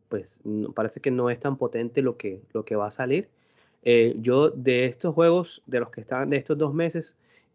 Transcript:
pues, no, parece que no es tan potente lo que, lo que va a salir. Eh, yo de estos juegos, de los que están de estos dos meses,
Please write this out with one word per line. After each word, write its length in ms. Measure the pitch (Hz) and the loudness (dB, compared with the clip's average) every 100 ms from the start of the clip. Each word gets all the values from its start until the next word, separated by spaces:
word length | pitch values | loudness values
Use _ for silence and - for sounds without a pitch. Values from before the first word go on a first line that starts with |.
| _ | _
pues, 320 | 104 - - - | -8 -8 -14 -8
no, 260 | 107 - | -6 -4
parece 300 | - 110 - | -4 -4 -4
que 100 | 135 | -4
no 180 | 123 123 | 0 -2
es 100 | 120 | -2
tan 160 | 139 131 | -4 -2
potente 440 | 120 113 117 139 | -4 -4 -4 -2
lo 140 | 131 - | -2 -4
que, 240 | 104 95 - | -10 -10 -8
lo 100 | 110 | -8
que 140 | - 104 | -4 -4
va 100 | 104 | -4
a 40 | |
salir. 360 | - 127 156 220 _ _ _ _ _ | -4 -2 -2 -4 _ _ _ _ _
Eh, 320 | 120 120 117 113 | 4 6 6 2
yo 300 | 117 131 151 | 2 4 4
de 360 | 135 127 123 127 | 2 0 2 0
estos 300 | - 175 165 | -2 -2 4
juegos, 460 | 170 175 170 - - | 4 4 0 -12 -4
de 140 | 123 | -4
los 100 | 120 | -4
que 120 | - | -8
están 300 | 110 127 139 | -6 -4 0
de 40 | 139 | -2
estos 200 | 135 151 | 0 -2
dos 160 | 151 | 0
meses, 420 | 151 165 170 - _ _ _ _ | 0 -2 -4 -10 _ _ _ _